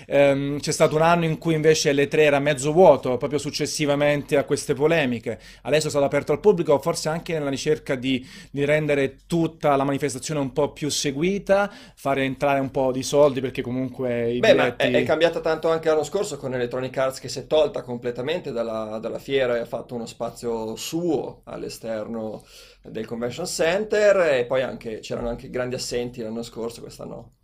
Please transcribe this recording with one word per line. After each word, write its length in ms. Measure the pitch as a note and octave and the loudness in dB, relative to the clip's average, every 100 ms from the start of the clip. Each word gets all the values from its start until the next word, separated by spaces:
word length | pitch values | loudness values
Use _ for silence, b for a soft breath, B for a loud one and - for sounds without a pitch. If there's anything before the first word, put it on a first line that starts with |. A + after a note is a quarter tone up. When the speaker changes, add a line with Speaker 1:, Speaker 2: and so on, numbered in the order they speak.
| B | B
Speaker 1:
ehm, 540 | C#3 C#3 C#3 C#3 C#3+ | 4 6 4 0 -4
c'è 120 | D#3+ | -2
stato 240 | C#3+ D#3+ D3+ | 2 2 4
un 60 | |
anno 240 | D#3+ F3 E3 | 4 4 2
in 120 | D#3 | -2
cui 160 | E3 D#3 | 0 2
invece 360 | D#3 D3+ D#3 | 4 4 4
l'E 160 | C#3 C#3+ | 2 2
tre 160 | D#3 | 4
era 160 | D3+ C#3 | 4 4
mezzo 320 | C#3+ C#3 C#3+ | 2 0 2
vuoto, 460 | D#3 F#3 C3+ C3 B2 | 8 8 8 4 -2
proprio 220 | C#3+ C#3 | -2 -4
successivamente 960 | C#3+ - D3 - D3 C#3+ D3 D3 - C#3+ | -4 -4 -4 -2 0 2 2 2 0 0
a 60 | C3+ | 0
queste 280 | C#3+ - C3+ | -2 -2 0
polemiche. 640 | D3+ E3 C3+ A#2+ A#2 G#2+ B B | 2 2 0 -2 -6 -10 B B
Adesso 240 | - D3 D3+ | 0 0 2
è 20 | |
stato 160 | D3 C#3 | 0 2
aperto 260 | D3 C3+ | 0 0
al 80 | D3 | 2
pubblico, 380 | G#3 F3+ D3+ D3 | 4 4 4 2
forse 300 | E3+ E3 D#3 | 2 -2 -2
anche 240 | D#3+ - | -4 -4
nella 160 | E3 C#3 | -4 -4
ricerca 460 | C3 D3+ D3+ - C3+ | -2 0 -2 -2 -4
di, 300 | C3 B2+ B2+ B B | 0 -2 -4 B B
di 120 | C3+ C#3+ | -2 2
rendere 520 | D3+ D3+ C#3+ C3+ - - | 2 2 0 0 -4 -4
tutta 480 | E3+ D#3+ E3 D3+ C#3 | 0 0 0 2 2
la 80 | |
manifestazione 560 | C#3 C#3 C#3+ B2 - D3+ | 2 0 -2 -6 -6 -4
un 140 | C3+ | -4
po' 180 | D3 C#3+ | -2 -2
più 180 | - D3 | -2 -4
seguita, 800 | - D3 C3+ F3+ G3+ G3 G3 G3+ B B B | -2 -2 -2 -2 -2 0 2 0 B B B
fare 280 | C#3 C3+ | -2 0
entrare 360 | C3+ C3+ C#3+ C#3 | 0 0 0 2
un 100 | C3+ | 0
po' 200 | C#3+ C3 | 0 0
di 100 | B2+ | 0
soldi, 380 | - C#3+ D3 C3 | 0 4 4 4
perché 200 | B2+ B2+ | -4 -4
comunque 680 | A#2+ B2+ C3 B2+ B2+ A#2+ A#2 | -6 -4 -6 -4 -4 -2 0
i 100 | B2 | 2
Speaker 2:
Beh, 140 | A3 F#3 | 4 4
ma 200 | C3 - | 4 0
è, 140 | C3 | 0
Speaker 1:
biglietti 0 | |
Speaker 2:
è 140 | B2 | 2
cambiata 360 | B2+ D#3 E3 E3 | 2 2 2 2
tanto 300 | E3 D#3+ E3 | -2 0 0
anche 180 | D#3+ D#3+ | 0 2
l'anno 160 | D#3 | 0
scorso 320 | C#3+ G3 C#3+ C#3+ | 0 -4 -4 -6
con 160 | C#3 B2+ | -6 -4
Electronic 420 | A#2+ B2+ B2+ C3 | -4 -4 -6 -2
Arts 220 | C3 C3 | -2 -4
che 100 | B2+ | -10
si 100 | C3 | -10
è 60 | A#2+ | 0
tolta 360 | D#3 D3 C#3+ | 2 2 0
completamente 680 | B2+ A#2+ B2+ B2+ B2+ F3 D3 | -8 -8 -6 -6 -4 -6 -6
dalla, 460 | A#2 A2+ A2 G#2+ A2 | -6 -4 -4 -6 -6
dalla 200 | A#2 A#2 | -8 -8
fiera 360 | - C3+ B2 A#2+ | -2 0 2 0
e 40 | |
ha 60 | A#2 | -2
fatto 280 | A#2+ - | -8 -8
uno 140 | A#2+ A2+ | -10 -10
spazio 680 | - A#2+ - A#2+ A2+ A2 A2+ | -8 -10 -8 -6 -4 -4 -8
suo 640 | - E3 F3 C3+ - - - | -6 -4 0 -2 -4 -12 -14
all'esterno 960 | A2 A2+ - A#2 A2 A2 A2+ G#2+ A2 - B B B | -12 -12 -10 -8 -6 -6 -6 -8 -10 -16 B B B
del 240 | G#2 A2 A2+ | -12 -10 -8
Convention 400 | A#2 A#2+ A#2+ F3 | -6 -6 -6 -6
Center, 720 | - D#3+ F#3+ G#3+ A3 G#3 G3 E3 | -2 0 0 0 2 4 6 4
e 120 | C3 A#2+ | 2 2
poi 160 | C3 | 0
anche, 360 | B2 A2 A#2 G#2+ | -2 -6 -10 -10
c'erano 300 | - B2 A#2+ | -8 -6 -6
anche 200 | A#2+ C3 | -6 -8
grandi 240 | B2 B2 B2 | -6 -6 -6
assenti 460 | - A#2+ A#2+ B2 | -6 -4 -6 -8
l'anno 200 | A2 A2+ | -8 -8
scorso, 400 | A#2 A#2 A2+ A#2 | -10 -8 -10 -10
quest'anno 520 | A2 - - A2+ B2 _ | -16 -16 -14 -14 -18 _